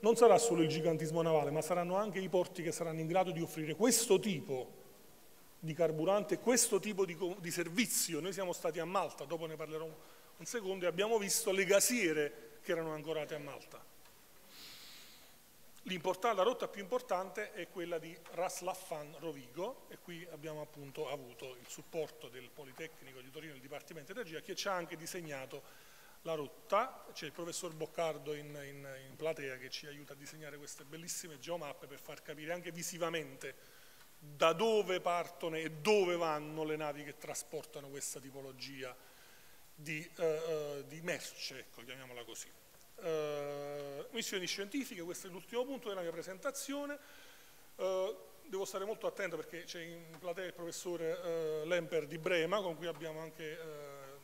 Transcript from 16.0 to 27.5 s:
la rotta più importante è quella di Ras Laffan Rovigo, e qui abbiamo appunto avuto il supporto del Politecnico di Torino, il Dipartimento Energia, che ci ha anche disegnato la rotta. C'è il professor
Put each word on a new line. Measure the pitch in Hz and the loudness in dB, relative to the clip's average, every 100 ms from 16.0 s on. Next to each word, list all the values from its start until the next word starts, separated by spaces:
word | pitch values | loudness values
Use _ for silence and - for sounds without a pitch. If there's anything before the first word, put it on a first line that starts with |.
| 185 180 240 | 0 2 4
la | 202 | 6
rotta | 190 247 190 | 6 4 -2
più | 202 | -6
importante | 190 247 - 185 190 208 208 | -2 -2 0 0 0 -6 -8
è | - 170 | -6 -10
quella | 190 170 170 | -6 -4 -4
di | 160 - - | -6 -14 -10
Ras | 160 175 - | -2 -2 -2
Laffan | 180 180 - 156 147 156 | -4 -4 -6 -8 -8 -8
Rovigo, | 165 139 123 131 208 269 - | -6 -6 -8 -6 -6 -6 -14
e | - | -16
qui | - 170 175 | -12 -12 -12
abbiamo | 156 156 151 | -10 -8 -8
appunto | 147 147 139 147 143 | -10 -10 -10 -6 -4
avuto | 139 123 123 135 123 | -4 -8 -12 -12 -12
il | 127 | -12
supporto | - - 170 147 - 131 | -14 -8 -4 -4 -6 -14
del | 127 123 | -14 -14
Politecnico | - 135 127 160 - 135 131 | -14 -14 -12 -12 -12 -16 -16
di | 127 | -14
Torino, | 147 156 | -12 -12
il | 135 | -14
Dipartimento | 135 143 - 165 139 | -12 -12 -10 -14 -10
Energia, | 208 190 156 | -8 -8 -8
che | - 175 | -6 -4
ci | 196 | 0
ha | |
anche | 185 165 160 | 0 0 -6
disegnato | 165 185 160 139 131 143 - - - - - - | -6 -6 -6 -6 -6 -10 -12 -20 -20 -20 -20 -10
la | 165 160 | -4 -2
rotta. | 139 - - 202 254 - - | -2 -8 2 4 4 -2 -14
C'è | - 151 | -10 -8
il | |
professor | - 170 | -6 -6